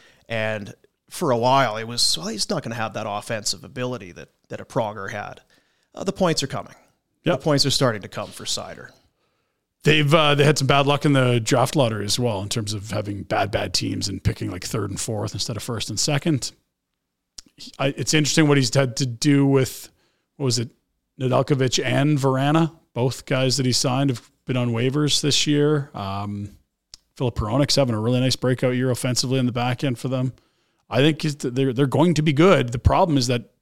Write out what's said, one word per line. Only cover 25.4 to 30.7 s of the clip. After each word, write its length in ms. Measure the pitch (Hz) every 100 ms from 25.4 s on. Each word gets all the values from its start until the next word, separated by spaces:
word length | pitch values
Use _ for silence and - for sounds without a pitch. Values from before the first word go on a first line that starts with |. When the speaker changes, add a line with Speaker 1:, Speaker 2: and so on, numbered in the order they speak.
| -
Speaker 2:
year. 440 | 147 147 151 139
Um, 600 | - 98 98 104 101 101 - _ _ _ - _ -
Filip 180 | 127 -
Hronek's 400 | 107 127 135 -
having 180 | 131
a 60 | 107
really 200 | 113 123
nice 160 | 131 -
breakout 380 | 127 123 127
year 160 | 127 131
offensively 480 | 120 131 123 123 135
in 80 | 123
the 60 |
back 320 | 120 123 127
end 140 | 143 120
for 100 | 135
them. 240 | 131 127 - _ _ _